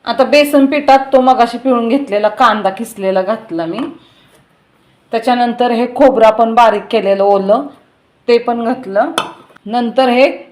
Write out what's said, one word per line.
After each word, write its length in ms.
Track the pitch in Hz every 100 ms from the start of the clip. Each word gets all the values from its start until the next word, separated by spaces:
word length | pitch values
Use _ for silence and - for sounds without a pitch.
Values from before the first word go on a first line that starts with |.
आता 200 | - 226
बेसन 420 | 247 294 285 285 269
पिठात 400 | 294 277 269 269
तो 80 | 262
मगाशी 380 | 254 262 240 247
पिळून 300 | 262 240 233
घेतलेला 400 | 277 277 202 208
कांदा 400 | 214 247 214 190
किसलेला 520 | - 226 - 190 190
घातला 440 | 190 220 - 165 165
मी, 120 | 196 302 - _ _ _ _ _ _ _ _ _ _ _
त्याच्यानंतर 580 | 226 226 247 240 233 247
हे 160 | 233 247
खोबरं 320 | 247 277 254 220
आपण 280 | 220 226
बारीक 280 | 226 233 208 196
केलेलं 340 | 226 196 196
ओलं 420 | 202 202 190 226 294 - _ _ _ _ -
ते 100 | 240
पण 240 | 240 233
घातलं, 460 | 233 254 190 196 285 330 - - _ _ 202
नंतर 420 | 233 240 254 254
हे 200 | 240 277 - -